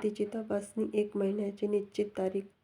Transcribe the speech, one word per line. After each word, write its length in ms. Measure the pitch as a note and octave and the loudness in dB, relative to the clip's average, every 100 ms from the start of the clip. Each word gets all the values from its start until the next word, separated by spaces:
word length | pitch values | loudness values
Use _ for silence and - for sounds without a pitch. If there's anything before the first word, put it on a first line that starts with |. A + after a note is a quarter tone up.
तिची 220 | G#3+ G#3 G#3 | 2 0 -2
तपासणी 600 | A3+ G#3+ G3+ G#3 - G#3+ | -2 -2 -2 -2 -2 0
एक 240 | G#3+ G#3 G3+ | 2 2 2
महिन्याची 500 | G3 G#3 G3+ G3+ G#3 | 2 2 -2 -2 2
निश्चित 380 | G#3 G3+ - G#3 F#3+ | 2 0 -2 -2 0
तारीख 240 | F#3+ G3 G3 _ | 0 0 -4 _